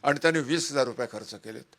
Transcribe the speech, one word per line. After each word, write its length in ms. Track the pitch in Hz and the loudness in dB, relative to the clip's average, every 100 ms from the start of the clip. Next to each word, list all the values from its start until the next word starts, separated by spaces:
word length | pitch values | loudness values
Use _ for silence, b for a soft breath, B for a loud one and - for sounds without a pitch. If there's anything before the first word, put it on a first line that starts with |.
आणि 160 | 143 143 | 0 4
त्याने 160 | 165 160 | 4 4
वीस 320 | 131 165 160 | 2 0 0
हजार 140 | 143 | 0
रुपये 220 | 123 117 117 | 0 0 -6
खर्च 220 | 104 107 | -6 -12
केलेत. 400 | 101 110 113 - | -14 -12 -14 -16